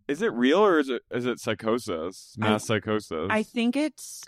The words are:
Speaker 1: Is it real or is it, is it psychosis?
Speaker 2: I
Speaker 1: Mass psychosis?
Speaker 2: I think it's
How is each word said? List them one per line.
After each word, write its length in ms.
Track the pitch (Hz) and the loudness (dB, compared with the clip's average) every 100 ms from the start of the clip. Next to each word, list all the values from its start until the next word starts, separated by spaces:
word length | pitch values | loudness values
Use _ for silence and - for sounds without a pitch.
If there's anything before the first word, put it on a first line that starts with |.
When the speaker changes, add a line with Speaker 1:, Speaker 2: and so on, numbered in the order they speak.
| - | -6
Speaker 1:
Is 140 | 143 | -2
it 100 | 220 | -2
real 260 | 117 123 165 | 2 4 6
or 140 | 208 160 | 6 6
is 100 | 135 | 2
it, 140 | 120 - | -2 -4
is 140 | 120 123 | -4 -4
it 120 | 107 | -4
psychosis? 960 | - 110 110 120 107 82 82 95 - 123 | -4 -4 0 -2 -2 -6 -6 -10 -16 -4
Speaker 2:
I 100 | 110 | 0
Speaker 1:
Mass 160 | 107 - | 0 0
psychosis? 640 | 107 110 107 - 80 87 | -2 0 -4 -2 -4 -2
Speaker 2:
I 120 | 214 | -2
think 340 | 220 254 233 269 | -2 -2 -2 0
it's 480 | 302 - - - | -4 -6 -18 -18